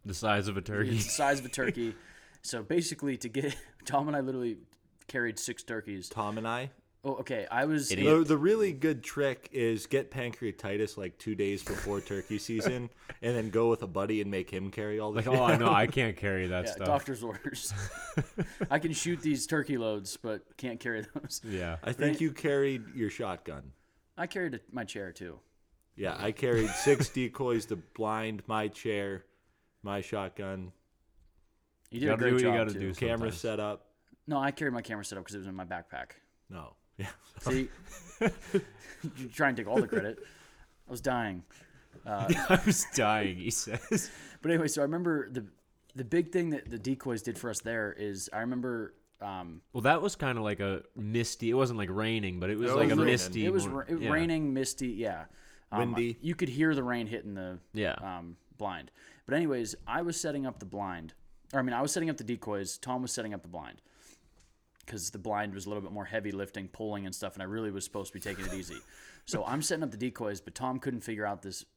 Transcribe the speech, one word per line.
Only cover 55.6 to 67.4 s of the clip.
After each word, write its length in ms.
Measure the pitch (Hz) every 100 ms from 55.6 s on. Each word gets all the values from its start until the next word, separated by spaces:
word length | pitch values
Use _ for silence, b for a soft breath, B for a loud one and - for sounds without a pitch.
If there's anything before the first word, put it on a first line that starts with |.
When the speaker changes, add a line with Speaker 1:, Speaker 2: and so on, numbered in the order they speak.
| b
Speaker 2:
Um, 200 | 107 120
Speaker 3:
Windy. 240 | 117 120 117
Speaker 2:
you 140 | 160
could 140 | 160 160
hear 260 | 127 160
the 80 | 139
rain 220 | 123 120 110
hitting 260 | 113 101
the 240 | 98 92 90 _
Speaker 1:
Yeah. 220 | 107 95
Speaker 2:
um, 420 | - 95 90 85 87 _ -
blind. 320 | 104 87 65 B B B -
But 80 |
anyways, 400 | 143 165 127 110 - -
I 160 | 135
was 180 | 175 160
setting 260 | 160 143 135
up 120 | 110
the 60 | 95
blind. 480 | 101 98 87 80 - - - -
Or, 60 | 135
I 20 |
mean, 120 | 127
I 80 | 120
was 80 | 143
setting 160 | 185 165
up 60 | 143
the 60 |
decoys. 540 | 113 117 113 101 98 -
Tom 240 | 127 127
was 80 | 123
setting 220 | - 110
up 80 | 98
the 60 | 87
blind. 320 | 87 64 - b b b b b b b _ _ _ -
'Cause 240 | 107 80
the 60 | 101
blind 360 | 110 104 104
was 100 | 98
a 60 | 95
little 100 | 104
bit 120 | 98
more 120 | 104
heavy 260 | 90 113 104
lifting, 380 | 98 98 104 95
pulling 380 | - 107 104 95
and 80 |
stuff, 180 | 85 98
and 100 | 98